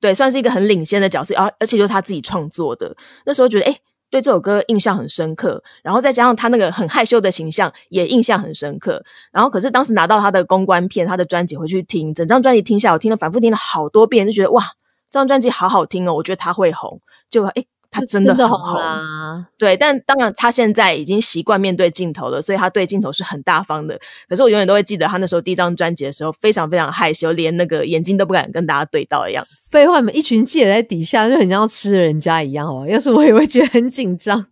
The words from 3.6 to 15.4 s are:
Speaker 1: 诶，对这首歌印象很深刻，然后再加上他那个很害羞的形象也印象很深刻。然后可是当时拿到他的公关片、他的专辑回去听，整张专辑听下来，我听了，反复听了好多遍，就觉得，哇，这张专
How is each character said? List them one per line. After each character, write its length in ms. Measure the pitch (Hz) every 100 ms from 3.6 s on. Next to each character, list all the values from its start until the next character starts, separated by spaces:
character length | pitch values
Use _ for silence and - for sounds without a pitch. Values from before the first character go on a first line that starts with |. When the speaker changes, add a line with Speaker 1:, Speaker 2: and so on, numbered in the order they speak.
| 190
Speaker 1:
诶， 120 | 285 _ _ _
对 120 | 269
这 100 | 262
首 80 | 202
歌 240 | 185 208 -
印 100 | 220
象 160 | 208 180
很 140 | 147
深 260 | - 160 160
刻， 260 | 208 123 - _
然 100 | -
后 60 | 208
再 140 | 262
加 100 | 247
上 100 | 247
他 140 | 233 233
那 100 | 240
个 140 | 202
很 160 | 202 170
害 160 | -
羞 160 | 226 240
的 100 | 196
形 220 | 180 160
象 220 | 156 180 - _
也 180 | 180 175
印 160 | 247
象 160 | 240 202
很 160 | 165 156
深 240 | 147 143
刻。 240 | - 160 - - _
然 100 | 180
后 60 | 240
可 100 | 208
是 100 | 233
当 140 | 247
时 80 | 262
拿 160 | 214 170
到 140 | 214
他 100 | 202
的 140 | 190 180
公 200 | 190 190
关 220 | 175 180
片、 180 | - 170
他 120 | 180
的 80 | 170
专 200 | 175 175
辑 120 | 151
回 100 | 160
去 160 | 185
听， 300 | 170 175 156
整 120 | 156 165
张 160 | 247
专 140 | 262 240
辑 60 |
听 180 | 185 208
下 120 | 262
来， 20 |
我 40 | 160
听 140 | 220
了， 60 | 220
反 120 | 160
复 120 | 202
听 100 | 226
了 60 | 214
好 320 | - 165 151
多 180 | 214 220
遍， 180 | 233 202
就 60 |
觉 120 | 208
得， 80 | 190
哇， 120 | 233 - - _ _ _
这 80 | 269
张 80 | 269
专 140 | 269